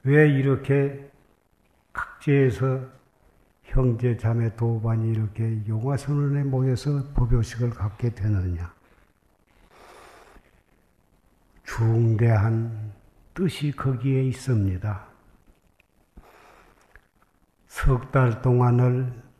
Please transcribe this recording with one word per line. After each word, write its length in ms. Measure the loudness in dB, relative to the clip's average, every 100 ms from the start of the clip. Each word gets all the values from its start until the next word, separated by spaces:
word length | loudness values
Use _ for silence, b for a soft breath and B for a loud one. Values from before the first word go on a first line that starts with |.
왜 240 | 4 6 6
이렇게 800 | 4 2 0 0 0 0 -4 -16 _ _ _ _ _ _ _ _
각지에서 880 | -12 -12 -8 0 4 4 2 -2 -2 -8 -20 _ _ _ _ _ _
형제 540 | -2 2 2 2 -2 0
자매 380 | 0 0 -2 -2
도반이 540 | -2 -2 -2 -2 0
이렇게 520 | -2 -4 -4 -4 -4 -4
용화선언에 800 | -4 -2 -4 -2 -2 0 0
모여서 680 | -2 0 0 0 -2 -4 -2
법요식을 560 | -2 2 2 0 -4 -4
갖게 400 | -4 -8 -4 -6
되느냐? 580 | -2 -2 0 -2 -6 -8 _ _ _ _ _ _ _ _ _ _ B B B B B B B _ _ _ _ _ _ _ _ _ _ _ _
중대한 1300 | -12 -2 2 4 2 2 4 4 2 0 -4 -8 -12 -16 _ _ _
뜻이 360 | -4 -4 -2 -6
거기에 520 | -4 -4 -2 -2 0
있습니다. 840 | -2 -4 -2 0 0 -2 -6 -8 -12 _ _ _ _ _ _ _ _ _ _ -20 B B B B B B B B _ _ _ _ _ _ _
석 440 | 0 2 2 0
달 320 | 2 2 2
동안을 800 | 2 4 4 4 4 2 -4 -8 -20 _